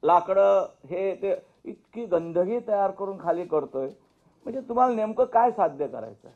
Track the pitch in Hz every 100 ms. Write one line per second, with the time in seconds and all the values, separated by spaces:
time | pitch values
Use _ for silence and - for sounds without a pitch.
0 | 151 175 175 190 196 196 175 _ - 180
1 | 196 180 196 180 - _ - - _ -
2 | 233 170 165 170 180 233 233 202 196 190
3 | 196 190 170 170 180 156 139 135 135 -
4 | _ _ _ _ - 247 254 240 254 233
5 | 214 220 254 247 233 226 170 139 143 120
6 | 113 104 -